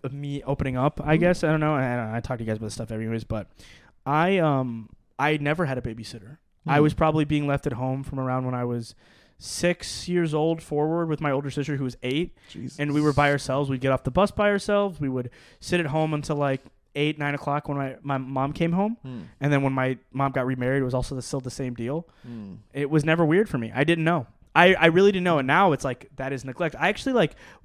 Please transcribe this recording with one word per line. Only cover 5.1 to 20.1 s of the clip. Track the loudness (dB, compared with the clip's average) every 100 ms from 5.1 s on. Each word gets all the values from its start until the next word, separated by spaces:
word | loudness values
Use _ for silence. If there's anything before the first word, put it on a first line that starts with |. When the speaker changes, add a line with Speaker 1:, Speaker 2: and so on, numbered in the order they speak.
| -2
Speaker 1:
I | 0 0
never | 0 0 -2
had | -2
a |
babysitter. | -6 -8 -12 -16 -18 -20 _ _ 2
I | 4
Speaker 2:
Mm. |
Speaker 1:
was | 4
probably | 4 2 2 2
being | 0 0
left | -2 -2
at |
home | -4 -4 -4
from | -6 -6
around | -4 -2 -2
when | -2
I |
was | -2 -4 -6 -14 _ _ _ -18
six | -12 -2 0 0 -4 -10 -2
years | 0 2
old | 2 0 -2
forward | -4 -2 0 0 -2
with | -2
my | 0
older | -2 -2
sister | -4 -4 -2
who |
was | -4 -4
eight. | -4 -2 -4 -8 -20
Speaker 2:
Jesus. | -14 -12 -6
Speaker 1:
And | -2
we | 2
were | 2
by | 4 4
ourselves. | 2 0 -2 -2
We'd | 0
get | 0
off | 0
the | 0
bus | 2 2
by | 2 2
ourselves. | 2 2 2 0 -2
We | -4
would | -4 -6 -12 -20 -18
sit | -2 -2
at | 0
home | 0 0
until, | -2 -2 -2
like, | 0 -2 -6 _ _ -2
eight, | -2 0
nine | -4
o'clock | -4 -2 -4 -2
when | -4
my, | -4 -6
my | -4 -4
mom | -2 -2 -2
came | 0 0
home. | 2 0 -2
Speaker 2:
Hmm. | -10 -12 -14 -4
Speaker 1:
And | 2
then | 2
when | 2
my | 0 -2 -4 _